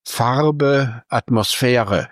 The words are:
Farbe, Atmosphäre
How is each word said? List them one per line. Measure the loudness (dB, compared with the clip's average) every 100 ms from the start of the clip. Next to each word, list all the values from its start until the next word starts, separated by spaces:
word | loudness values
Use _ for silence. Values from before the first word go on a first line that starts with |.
| -12
Farbe, | -2 0 2 0 2 2 2 0 -6 _
Atmosphäre | -6 0 0 0 0 2 2 2 -2 -4